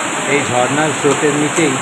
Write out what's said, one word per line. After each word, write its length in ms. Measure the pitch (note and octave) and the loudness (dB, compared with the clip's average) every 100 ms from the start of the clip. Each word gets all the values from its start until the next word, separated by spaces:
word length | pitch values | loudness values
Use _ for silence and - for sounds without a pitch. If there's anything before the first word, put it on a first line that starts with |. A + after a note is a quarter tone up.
| - - - | -4 -4 -2
এই 100 | C#3+ B2+ | -2 0
ঝর্ণার 420 | B2 B2 C#3+ D#3 C3+ | 0 0 0 0 0
স্রোতের 360 | C#3+ C3 D3+ | 0 2 2
নিচেই 400 | D3 D3 E3+ D3+ C3 | 0 0 0 0 0